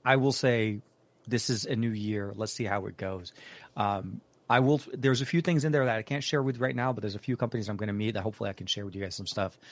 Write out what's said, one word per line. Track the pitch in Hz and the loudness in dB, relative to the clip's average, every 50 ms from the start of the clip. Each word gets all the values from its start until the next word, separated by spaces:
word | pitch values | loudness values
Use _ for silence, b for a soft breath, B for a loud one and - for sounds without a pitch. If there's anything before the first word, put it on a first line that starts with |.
| - | 4
I | 127 135 | 4 4
will | 135 127 139 | 6 6 4
say, | 123 - - 127 120 113 110 110 104 104 - _ _ _ _ _ _ _ - | 2 4 2 4 4 4 2 0 -2 -4 -8 _ _ _ _ _ _ _ -6
this | 110 123 113 - - | -2 0 0 2 2
is | 123 107 - | 0 -2 0
a | - 131 | -2 0
new | 110 117 117 | 0 0 0
year. | 110 104 104 107 107 104 101 101 101 | -2 -2 -2 -2 -2 -2 -4 -6 -6
Let's | 104 110 104 - | -6 -6 -6 -4
see | - 117 | -4 -2
how | 101 101 101 95 | -2 -2 -2 -4
it | 104 - | -6 -8
goes. | - 98 95 95 92 90 - b b b b b b b b b | -6 -6 -6 -6 -8 -10 -14 b b b b b b b b b
Um, | - 104 101 101 95 95 95 - - - _ _ _ _ - | -2 0 0 0 -2 -4 -8 -10 -12 -14 _ _ _ _ 4
I | 117 127 | 6 6
will, | 131 135 151 139 - - - | 6 6 4 2 0 -6 -8
there's | 131 131 135 127 117 | 0 2 2 4 2
a | 135 | 0
few | - - 170 | 0 0 2
things | 165 180 170 147 139 | 2 4 2 2 2
in | 160 | 2
there | 151 143 131 | 2 2 2
that | 127 113 | 2 0
I | 110 110 | -2 -2
can't | - 139 143 139 | -4 -4 -4 -2
share | - - 143 | 0 0 0
with | 135 135 123 117 | 0 0 0 0
right | 127 131 127 | -2 -2 0
now, | 120 123 131 120 | 0 0 0 -2
but | 113 | -2
there's | 107 104 101 | -4 -6 -6
a | 104 | -6
few | - - 123 | -4 -4 -2
companies | - 123 117 - 117 104 107 | -2 -2 -2 -2 -4 -4 -4
I'm | 104 | -4
gonna | 101 107 104 101 | -4 -2 -2 -2
meet | 104 107 110 107 | 0 -2 -2 -2
that | 101 95 | -2 -4
hopefully | 110 104 - 104 101 | -4 -4 -4 -6 -6
I | 98 | -6
can | - 92 | -6 -6
share | - - - 101 | -6 -4 -4 -6
with | 98 90 | -8 -6
you | 98 | -6
guys | 98 90 - | -6 -6 -6
some | - 95 | -8 -8
stuff, | - - 104 95 92 - - b b | -6 -2 -2 -2 -2 -4 -10 b b